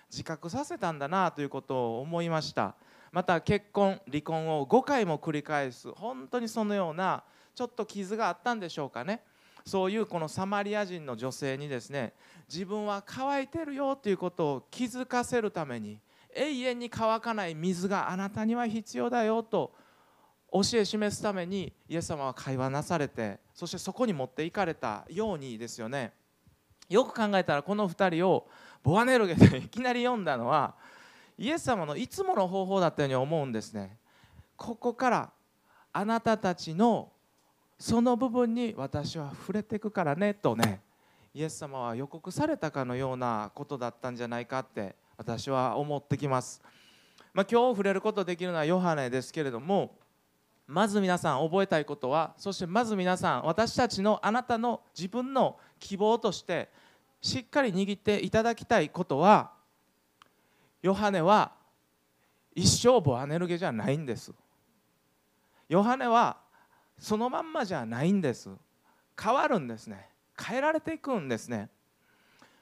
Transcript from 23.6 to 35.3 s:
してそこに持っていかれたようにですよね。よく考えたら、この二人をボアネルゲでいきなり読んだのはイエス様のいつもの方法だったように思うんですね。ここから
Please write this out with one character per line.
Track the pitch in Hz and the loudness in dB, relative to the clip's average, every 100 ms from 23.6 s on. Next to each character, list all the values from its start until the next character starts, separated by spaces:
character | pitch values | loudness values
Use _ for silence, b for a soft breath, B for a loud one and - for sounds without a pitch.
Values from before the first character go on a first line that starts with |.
| 175 | -10
し | |
て | 185 | -8
そ | - | -8
こ | - 240 | -2 -2
に | |
持 | 160 | 0
っ | 127 | -4
て | - | -4
い | 160 | -6
か | - | -2
れ | 180 | -2
た | - 123 104 - | -2 -6 -6 -8
よ | 170 220 | -4 -4
う | 165 | -4
に | 135 110 | -8 -10
で | 117 | -10
す | - | -8
よ | 113 | -6
ね。 | 139 113 _ _ _ _ _ _ _ - | -4 -6 _ _ _ _ _ _ _ 2
よ | 190 | 2
く | 254 | 2
考 | - 208 196 | 0 2 2
え | |
た | 175 143 | 2 0
ら、 | |
こ | 143 | 0
の | 208 202 | -2 -2
二 | 165 190 | 2 2
人 | 165 185 | 4 4
を | 151 - B B B | 2 0 B B B
ボ | 131 190 | 2 4
ア | |
ネ | 247 254 | 6 4
ル | 202 | 4
ゲ | |
で | 156 - 131 | 10 10 10
い | - | -4
き | 214 | -4
な | 254 | 0
り | 240 | 2
読 | 247 240 | 0 0
ん | |
だ | 170 127 | -2 -2
の | 120 | 2
は | 147 127 - B B B B B - | 2 2 -4 B B B B B -6
イ | 202 | -2
エ | 320 | -2
ス | |
様 | - 226 | 0 -2
の | 151 147 | -2 -4
い | 254 | -6
つ | - | -4
も | 381 | 0
の | 311 185 | 2 2
方 | 190 190 | 0 0
法 | 196 | 2
だ | 170 | 2
っ | |
た | - | 2
よ | 139 | 0
う | |
に | |
思 | 131 139 160 | 2 0 0
う | 135 | -2
ん | |
で | 110 | -4
す | 104 | -6
ね。 | 110 95 110 b b b b b - | -10 -10 -14 b b b b b -16
こ | - 233 | -12 -4
こ | 247 | -4
か | 233 254 | 0 2
ら | 190 - | 2 -2